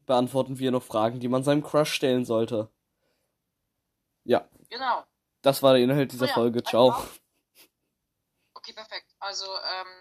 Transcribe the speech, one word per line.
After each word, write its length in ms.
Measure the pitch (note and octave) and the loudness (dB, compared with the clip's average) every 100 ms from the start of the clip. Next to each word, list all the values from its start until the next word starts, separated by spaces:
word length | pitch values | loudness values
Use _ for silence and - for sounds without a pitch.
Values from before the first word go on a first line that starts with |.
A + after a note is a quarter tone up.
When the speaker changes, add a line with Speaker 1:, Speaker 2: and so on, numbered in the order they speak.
| - | 0
Speaker 1:
beantworten 540 | B2 B2+ C3+ C3 C3 | 0 2 -2 -4 -2
wir 100 | C3 | -2
noch 140 | B2 | -2
Fragen, 360 | - A2 A2 B2 | -2 -2 -2 -2
die 100 | A#2+ | -2
man 140 | B2+ | 0
seinem 200 | C3 D3 | 0 0
Crush 300 | D3 D3+ D3+ | 0 0 0
stellen 320 | - C#3 B2+ A#2+ | 0 0 0 0
sollte. 440 | A2+ A2+ A#2+ G#2+ _ _ _ _ _ _ _ _ _ _ _ _ _ _ _ | -2 0 -4 -6 _ _ _ _ _ _ _ _ _ _ _ _ _ _ _
Ja. 240 | - A#2 - _ _ | 0 0 -2 _ _
Speaker 2:
Genau. 320 | A#3+ C4 G#3 - _ _ _ | -8 -4 -4 -8 _ _ _
Speaker 1:
Das 200 | C#3 C3+ | 0 4
war 120 | C3+ C3 | 6 6
der 60 | |
Inhalt 300 | B2 C#3+ B2+ | 4 2 -2
dieser 140 | A#2+ B2 | -2 -2
Speaker 2:
Oh 20 | |
ja, 60 | |
Speaker 1:
Folge. 260 | - A#2 A#2 | 0 0 -2
Speaker 2:
einfach. 100 | - | 0
Speaker 1:
Ciao. 200 | A#2 B2+ - - - _ _ _ _ _ _ _ _ _ _ _ _ _ | 4 4 4 -4 -14 _ _ _ _ _ _ _ _ _ _ _ _ _
Speaker 2:
Okay, 200 | - - | -20 -20
perfekt. 420 | A3 A3 F#3 - _ | -20 -16 -16 -16 _
Also, 280 | G3 F#3+ F#3+ | -10 -10 -10
ähm, 420 | F#3+ - F#3 F#3 - | -10 -8 -10 -10 -16